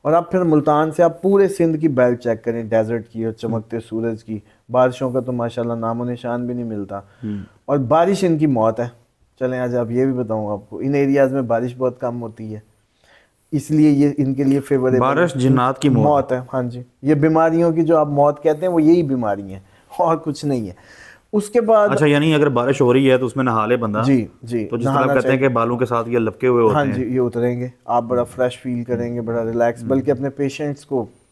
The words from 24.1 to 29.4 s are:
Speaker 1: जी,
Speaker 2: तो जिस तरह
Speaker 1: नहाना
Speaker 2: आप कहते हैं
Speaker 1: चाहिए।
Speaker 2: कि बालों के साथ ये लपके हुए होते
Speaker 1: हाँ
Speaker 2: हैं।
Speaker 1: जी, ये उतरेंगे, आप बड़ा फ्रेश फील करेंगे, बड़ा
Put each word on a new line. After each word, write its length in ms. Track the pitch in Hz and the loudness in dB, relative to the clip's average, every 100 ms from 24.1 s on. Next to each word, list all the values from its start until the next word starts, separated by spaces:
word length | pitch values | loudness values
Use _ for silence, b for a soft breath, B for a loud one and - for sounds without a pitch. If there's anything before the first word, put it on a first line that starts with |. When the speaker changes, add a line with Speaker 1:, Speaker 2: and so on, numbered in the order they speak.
| 131 104 _ 117 | 2 0 _ -8
Speaker 1:
जी, 200 | 117 101 | -6 -4
Speaker 2:
तो 120 | 123 | -4
जिस 80 | 127 | -2
तरह 80 | |
Speaker 1:
नहाना 180 | 139 135 | 0 2
Speaker 2:
आप 60 | 139 | 2
कहते 120 | 123 | 2
हैं 60 | 135 | 2
Speaker 1:
चाहिए। 140 | 135 | 2
Speaker 2:
कि 40 | |
बालों 240 | 117 117 120 | 0 0 -2
के 80 | 120 | -2
साथ 220 | 117 113 | -2 -2
ये 120 | 120 | -2
लपके 280 | 107 - 127 | -2 0 0
हुए 160 | 120 | 4
होते 120 | 113 147 | 4 2
Speaker 1:
हाँ 100 | 139 | 0
Speaker 2:
हैं। 80 | |
Speaker 1:
जी, 100 | 127 | -4
ये 160 | 120 127 | -4 -2
उतरेंगे, 540 | 123 117 123 123 123 _ - | -2 -2 -2 -4 -8 _ -2
आप 160 | 120 | -2
बड़ा 200 | 117 123 | 0 -4
फ्रेश 340 | 123 - 127 123 | -4 -2 -4 -4
फील 260 | 127 123 | -8 -8
करेंगे, 380 | 120 120 120 120 | -4 -4 -4 -6
बड़ा 220 | 117 117 | -4 -4